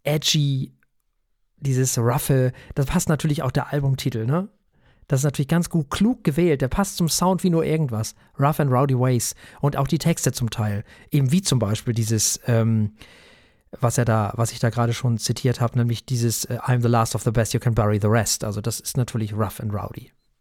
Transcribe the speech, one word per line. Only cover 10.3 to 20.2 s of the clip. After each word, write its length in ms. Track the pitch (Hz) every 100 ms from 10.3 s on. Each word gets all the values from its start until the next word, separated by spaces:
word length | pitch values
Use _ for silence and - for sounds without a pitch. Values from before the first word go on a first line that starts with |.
zum 200 | - 117
Teil. 340 | - 107 101 - - -
Eben 220 | 147 131
wie 100 | 175
zum 160 | 196 127
Beispiel 360 | 104 107 -
dieses, 440 | 113 110 113 - - -
ähm, 480 | 117 113 110 101 - - - - - _ _ _
was 260 | - 120 120
er 60 |
da, 280 | 117 110 104 113
was 160 | 117
ich 80 | -
da 100 | 117
gerade 220 | 113 117
schon 260 | 117 120 117
zitiert 420 | - 117 127 120
hab, 140 | 120
nämlich 320 | 123 117 117 -
dieses, 380 | 123 117 113
äh, 140 | - 120
„I'm 180 | - 123
the 60 | 117
last 300 | 117 113 -
of 80 |
the 80 | -
best, 200 | 113 110
you 60 | 117
can 160 | 123
bury 240 | 113 107 104
the 60 | 104
rest.“ 380 | 113 101 -
Also 160 | 110 104
das 180 | 110 -
ist 180 | - 139
natürlich 380 | 120 117 107
rough 240 | 104 101 -
and 160 | 110
rowdy. 380 | 101 95 - - _